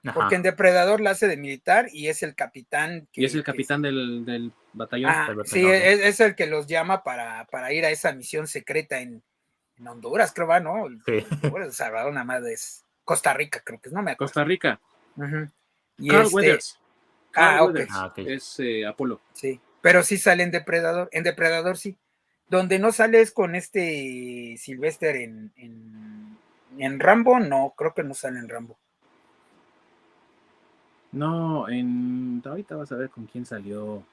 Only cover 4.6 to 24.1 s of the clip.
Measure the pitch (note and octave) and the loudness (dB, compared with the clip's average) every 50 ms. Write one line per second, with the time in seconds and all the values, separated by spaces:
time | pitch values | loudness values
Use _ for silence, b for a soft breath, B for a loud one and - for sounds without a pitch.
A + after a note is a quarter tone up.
4.6 | _ _ _ G#2+ A2+ - B2 B2 C3 D3 D#3+ D#3 D3+ C3+ G#2+ G#2 G#2 - - F#3+ | _ _ _ -12 -10 -6 -4 0 2 2 2 2 0 -4 -4 -6 -6 -2 2 4
5.6 | F#3 F#3 F#3+ F#3+ F3+ F#3+ G3+ G#3 G3 G#3 G3 - A3+ G#3 G3+ - F3 D3+ D#3 D3+ | 6 6 6 6 6 6 6 6 4 2 4 6 4 4 4 0 -4 -2 -2 -4
6.6 | D3 C#3+ E3 D#3+ D#3+ F3+ F#3+ F#3+ - C3+ B2+ A#2+ A#2 A#2 A2+ A2+ A2+ _ - C3 | -4 -2 -2 -2 0 0 -2 -2 -2 -8 -8 -8 -8 -10 -10 -12 -12 _ -10 -10
7.6 | B2+ C3 D3 D#3+ E3 D#3 D#3 D#3 - E3 C#3 C3 A#2+ - - D#3 D#3 D3+ - C#3+ | -6 -4 -2 0 0 0 0 0 -2 -2 -4 -4 -12 -8 -8 -6 -6 -6 -10 -10
8.6 | - - - D#3 D#3 _ C#3+ B2+ B2 B2 A#2 A2+ _ _ _ _ _ _ _ _ | -8 -4 -4 -4 -4 _ -8 -8 -8 -12 -16 -18 _ _ _ _ _ _ _ _
9.6 | _ _ _ _ A#2+ A#2+ A#2+ A#2+ A2 A#2 D3 G#3+ G#3+ - - F3+ E3+ D#3+ E3 F3+ | _ _ _ _ -20 -20 -18 -14 -8 -2 2 2 2 2 2 -4 2 4 4 4
10.6 | E3+ D#3 F3+ A3 G3+ C3+ A#2+ A2 _ - A#2 G#2+ G#2+ - D#3 D3 - C#3+ D3 F#3+ | 4 0 -4 -4 -6 -8 -10 -8 _ 0 0 0 0 -2 -6 -2 -2 -2 -2 -4
11.6 | F#3 C#3 - - C3+ A2+ A2 A2+ A#2+ C#3+ D3 C3+ B2 B2 B2+ B2+ B2 A#2 A2+ - | -8 -8 -6 -6 -6 -4 -4 -4 -4 -4 -4 -4 -4 -4 -4 -4 -4 -6 -8 -8
12.6 | - - - - _ _ _ _ _ - D#3 - - D3 C3 C3+ D3+ D3 - - | -10 -14 -14 -18 _ _ _ _ _ -2 -2 2 2 2 0 0 -2 -4 -6 -10
13.6 | _ - A#2+ - - B2+ D#3 G3 G3+ E3 B2+ - C#3 C3+ - D3+ D3 D#3 F#3 F3+ | _ -14 -16 -14 -14 -8 -8 -6 -4 -4 -4 -4 -6 -2 0 -2 0 0 0 0
14.6 | - D3 G#2+ _ _ _ _ _ _ _ _ C#3+ C#3+ C#3+ D#3 D#3 D#3 D3 _ _ | 0 -2 -2 _ _ _ _ _ _ _ _ -10 -8 -6 -6 -8 -8 -10 _ _
15.6 | _ _ _ _ _ _ _ - C#3 C#3+ - G#3 A3 G#3 F3 G3 - - - - | _ _ _ _ _ _ _ -8 2 6 6 8 8 6 4 4 4 4 4 2
16.6 | - - - _ _ _ _ _ _ _ _ _ _ _ - D#3+ E3 E3 D3 D3 | -2 -10 -16 _ _ _ _ _ _ _ _ _ _ _ 4 6 6 6 8 6
17.6 | D#3+ F3+ E3 C#3 A2+ G2+ G2+ F#2+ F#2+ F#2 - - F#2+ C3+ C3+ C3+ - - - - | 4 4 4 -2 -4 -4 -4 -6 -6 -6 -8 -10 -8 -6 -8 -8 -8 -12 -8 -6
18.6 | C3+ A#2+ A2+ A2 G#2+ G#2 G#2+ - C3+ B2+ A2 - _ _ _ - - C3+ C3 B2 | -4 -4 -4 -4 -4 -6 -6 -6 -6 -6 -6 -8 _ _ _ -8 -8 -8 -8 -8
19.6 | _ _ _ _ - F3 F3 F3+ E3 - G3+ F#3 - G3+ F3 F3 F3+ F3 F3 E3+ | _ _ _ _ 4 6 6 6 6 4 -2 2 4 4 4 4 2 -2 -2 -4
20.6 | D#3+ - E3+ E3+ E3 E3 E3+ F3 F3+ - - D#3+ E3 F3 D#3+ - E3+ D#3+ E3 E3 | -4 -2 -2 0 0 0 -2 -2 -4 -4 -6 -2 -2 -2 -2 0 0 0 0 0
21.6 | E3 F3+ F3+ - - G3+ F#3 _ _ _ _ _ _ _ _ _ _ _ F#3 F#3 | -2 -2 -4 -4 -8 -12 -12 _ _ _ _ _ _ _ _ _ _ _ 0 0
22.6 | F#3 F3+ F#3+ F#3+ G3 A3+ - - A3 A3+ A3+ A3+ A3+ G#3+ - - F#3 E3+ E3+ F3+ | 2 2 0 2 2 2 4 4 2 6 8 6 6 6 2 -2 -2 -2 -2 -6
23.6 | F3 - - G3+ F3 E3 D#3 C#3+ C3+ C3 | -8 -4 -2 -2 -2 -2 -4 -6 -6 -8